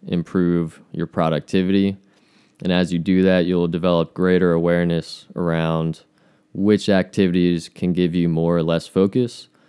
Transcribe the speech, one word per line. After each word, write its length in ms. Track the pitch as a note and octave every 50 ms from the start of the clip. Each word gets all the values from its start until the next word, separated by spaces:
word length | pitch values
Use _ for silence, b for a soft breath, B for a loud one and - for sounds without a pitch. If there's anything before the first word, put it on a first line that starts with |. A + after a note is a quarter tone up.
| -
improve 760 | - F#2 F2 D#2+ - - F#2+ F2+ F2 F2 E2+ E2 D#2+ - - - _
your 160 | - - E2
productivity. 880 | D#2+ - - F2 D#2+ E2 D2 D2 - - F#2+ F#2 F2+ F#2+ G2+ G2 G2 G2 G2 b b b b b b b b b b b b
And 120 | - F#2+ F2+
as 200 | F2+ F#2 D#2+ F2
you 60 | F2
do 240 | D#2+ F2 F#2 F#2 F#2
that, 240 | F#2 F#2 F#2 F2
you'll 220 | F2 F#2 F2 F2 E2+
develop 460 | E2 E2+ D#2+ F#2 F2 E2+ E2 D#2 -
greater 380 | - F#2 F2+ F2+ F2+ F#2 F2 E2+
awareness 720 | E2 E2+ E2+ F2 F2 F2 E2+ E2 E2 D#2 - - - - - -
around 640 | - F2 E2+ E2 E2 D#2+ D#2+ E2 D#2+ D#2+ E2 D#2+ - - _ b b b b b b b b -
which 360 | - F#2+ G2+ G#2+ G2 - -
activities 800 | G2+ F#2+ F2+ - - - G2 F2+ F2 F#2 F2 F2+ F2 E2 D#2+ -
can 240 | - - - F2+ F2+
give 240 | E2+ F2+ F2 E2
you 120 | F2+ F2 E2+
more 280 | E2 D#2+ E2 E2+ F2
or 80 | E2+ E2
less 240 | D#2+ E2 E2 - -
focus, 600 | - F#2+ F#2+ G2+ - B2+ B2 A2+ - - - - b b b